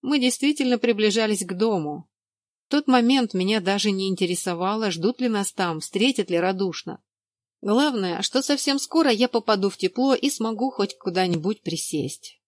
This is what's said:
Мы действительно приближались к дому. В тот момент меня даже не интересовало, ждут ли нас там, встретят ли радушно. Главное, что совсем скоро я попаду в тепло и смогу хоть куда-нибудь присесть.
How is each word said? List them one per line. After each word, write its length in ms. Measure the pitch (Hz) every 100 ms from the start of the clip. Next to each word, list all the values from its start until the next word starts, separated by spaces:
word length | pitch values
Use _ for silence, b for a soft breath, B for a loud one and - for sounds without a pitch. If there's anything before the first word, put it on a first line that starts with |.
Мы 160 | - 285
действительно 580 | 254 - 277 294 254 240
приближались 680 | 233 214 214 208 220 208 180
к 80 |
дому. 560 | 185 220 196 151 151 - _ _ _ _ _ _
В 20 |
тот 160 | 285 294
момент 460 | 254 233 269 233
меня 300 | 185 185 220
даже 280 | 180 202 208
не 180 | 190 190
интересовало, 840 | 185 180 175 - 170 185 214 220
ждут 320 | 165 185 247
ли 60 | 254
нас 220 | 214 196
там, 260 | - 180 160
встретят 480 | - 190 247 247 185
ли 100 | 170
радушно. 640 | 180 190 190 160 - 151 _ _ _ _ _ _
Главное, 580 | 196 220 294 240 185 170
что 220 | 196 262
совсем 360 | 269 285 - 277
скоро 320 | - 330 302
я 160 | 214 247
попаду 440 | 233 - 208 196
в 80 | -
тепло 360 | 185 - 269
и 140 | 262 285
смогу 420 | - 220 214 262
хоть 280 | - 202 -
куда-нибудь 640 | - 180 185 170 170 214
присесть. 800 | - 160 - 156 139 - - _